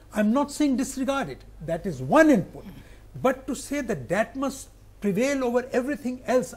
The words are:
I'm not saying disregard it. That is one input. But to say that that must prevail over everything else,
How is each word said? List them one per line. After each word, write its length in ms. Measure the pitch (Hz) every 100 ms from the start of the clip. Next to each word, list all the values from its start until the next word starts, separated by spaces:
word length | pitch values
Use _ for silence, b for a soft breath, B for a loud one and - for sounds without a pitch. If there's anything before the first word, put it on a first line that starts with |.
| b
I'm 200 | 214 214
not 200 | 254 285
saying 240 | - 294 254
disregard 540 | 269 - 262 277 180
it. 140 | 120 - -
That 220 | 156 165 196
is 160 | 131
one 260 | 131 269 320
input. 380 | 233 - - - B B B B 131
But 240 | 254 262 -
to 80 |
say 260 | 247 - 285
that 280 | 240 170 117
that 260 | 185 220 269
must 320 | - - - - - -
prevail 420 | 208 185 269 277
over 220 | 254 240 247
everything 480 | 254 262 294 247 254 -
else, 280 | 254 208